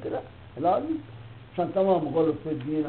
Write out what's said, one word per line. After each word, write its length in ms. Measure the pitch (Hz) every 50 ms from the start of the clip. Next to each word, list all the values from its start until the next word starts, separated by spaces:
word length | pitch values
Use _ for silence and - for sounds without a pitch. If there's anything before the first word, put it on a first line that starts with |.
تیرا، 180 | - - - - - - - - - - - 120
علاج 260 | 151 175 190 - 285
نہیں۔ 140 | 320 320 311 - - - - - - - - - - -
شان 160 | 180 170 - -
تمام 340 | 196 190 196 185 165 156 139
غلط 360 | 131 165 165 156 147 - -
پہ 60 | 156
دین، 340 | 151 127 123 147 156 156 151